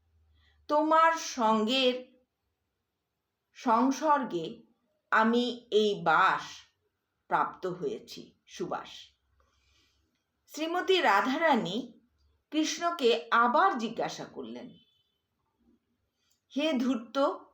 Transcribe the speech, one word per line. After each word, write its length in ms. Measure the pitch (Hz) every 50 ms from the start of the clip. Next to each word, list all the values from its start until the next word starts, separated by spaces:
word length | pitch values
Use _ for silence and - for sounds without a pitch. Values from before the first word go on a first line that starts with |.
| _ _ _ _ _ _ _ _ _ _ _ _ _ -
তোমার 440 | 294 302 311 311 320 320 330 330
সঙ্গের 1040 | 330 - - - - 262 226 214 220 214 208 214 262 269 254 254 247 247 - - _ _ _ _ _ _ _ _ _ _ _ _ _ _ _ _ _ _ _ _ _ _ _ _ _ _ _ _ _
সংসর্গে 1080 | - - 254 220 233 247 277 269 - 302 311 294 277 254 175 175 170 160 220 - - - _ _ _ _ _ _ _ _ _
আমি 560 | - 214 220 226 233 240 247 247 240 - - _
এই 300 | 190 214 214 208 196 170
বাস 400 | 170 170 156 170 190 175 147 - - - - - - _ _ _ _ _ _ _ _ _ _ _ _
প্রাপ্ত 400 | - 180 156 147 - - - -
হয়েছি, 680 | 185 170 180 156 131 110 - - - - 85 - - _ _ _
সুবাস।" 600 | _ - - 185 165 - - - - - - - - _ _ _ _ _ _ _ _ _ _ _ _ _ _ _ _ _ _ _ _ _ _ _ _ _ _ _
শ্রীমতী 540 | _ - 285 311 330 339 359 - 359 381 349
রাধারানী 920 | 285 233 196 202 226 254 262 320 339 311 269 220 175 165 190 240 - - - _ _ _ _ _ _ _ _ _ _ _
কৃষ্ণকে 760 | 294 311 311 294 - - 339 349 339 339 262 226 - - - -
আবার 480 | 220 233 240 240 - 311 370 392 311 240
জিজ্ঞাসা 460 | 220 220 - - 147 160 - - 139
করলেন, 540 | - - 135 123 110 120 123 120 151 165 - _ _ _ _ _ _ _ _ _ _ _ _ _ _ _ _ _ _ _ _ _ _ _ _ _ _ _ _ _ _ _ _ _ _ -
"হে 160 | 262 302 320
ধূর্ত 640 | 302 240 262 240 269 220 - - - 277 277 349 392 - - _